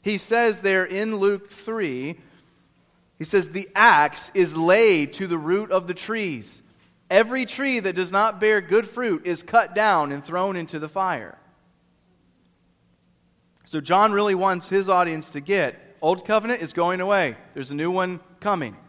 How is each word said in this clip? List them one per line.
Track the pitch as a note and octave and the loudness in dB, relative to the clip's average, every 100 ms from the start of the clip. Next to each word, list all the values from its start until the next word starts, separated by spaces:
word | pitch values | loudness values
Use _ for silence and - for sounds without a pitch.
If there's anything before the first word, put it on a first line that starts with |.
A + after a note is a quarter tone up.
He | G3+ G3+ | -4 -4
says | - A#3 A#3 F#3+ | 0 2 2 2
there | G3 F#3+ F#3 | 0 2 0
in | F#3+ A3 G#3+ | -2 -4 0
Luke | G3 G3+ G3+ | 0 0 -6
three, | - - A3+ F3 B2+ C3+ E3+ - _ _ _ _ _ _ _ _ _ | -16 -10 -4 -4 -4 -8 -10 -18 _ _ _ _ _ _ _ _ _
he | |
says, | D#3 G3+ D#3+ | 0 0 0
"The | F3 G3 | -8 -4
axe | - A3+ D#3+ D3+ - - | 6 6 8 4 -2 -6
is | G3 F3 D#3+ | 0 0 2
laid | E3 G3+ A3+ E3+ C#3+ | 4 6 6 4 0
to | - F#3+ | -6 -6
the | E3+ | -4
root | D3+ F#3+ G#3+ | -2 -2 0
of | F#3+ F3 | -2 -2
the | |
trees. | F3 - A3+ G3 B2+ G2+ - _ _ _ _ _ | -10 -6 -6 -4 -6 -12 -20 _ _ _ _ _
Every | F#3 A3+ C4 B3+ | 4 4 0 -4
tree | - C#4 B3 | -4 -2 0
that | F#3+ F3 | -2 -4
does | F3+ | -2
not | F#3+ A3 G3+ | 2 2 2
bear | G#3+ G#3+ | 2 2
good | E3+ G3+ A3+ | 2 0 0
fruit | - B3 D#3+ F3 | -6 -2 -2 -2
is | E3 | -6
cut | - A#3 F3+ | 2 2 2
down | F#3 G#3+ F3 C#3+ | 0 2 2 0
and | C#3+ | -6
thrown | C#3+ F3 G3 F#3 | -6 -4 -4 -4
into | E3 D#3+ | -8 -10
the | D3+ | -8
fire." | F#3+ F#3+ D3 G2 - _ _ _ _ _ _ _ _ _ _ _ _ _ _ _ _ _ _ _ _ _ _ _ | -4 -4 -4 -8 -18 _ _ _ _ _ _ _ _ _ _ _ _ _ _ _ _ _ _ _ _ _ _ _
So | D#3 | -10
John | C#3 F3+ G#3+ | 0 4 4
really | G3+ G#3 F#3+ | 2 0 2
wants | F#3+ F3+ - | 0 0 -2
his | F#3+ F#3+ | -2 2
audience | F3+ F3 D#3+ D3+ | 2 2 -2 -8
to | C#3+ | -12
get, | C#3+ G3 C#3 - - _ | -2 0 0 -4 -20 _
old | D#3 F#3 - | -2 -2 0
covenant | G#3+ A3 B3 | -2 0 -6
is | D#3+ | -6
going | - E3+ F#3 | -2 -2 0
away. | F#3 G3+ D#3 A2 - - | 0 0 0 -4 -16 -14
There's | C3 | -10
a | C#3+ | -6
new | E3 | -2
one | F#3 F#3 F3 _ _ | -2 -4 -6 _ _
coming | G#3 F#3+ B2+ - | -4 -4 -4 -12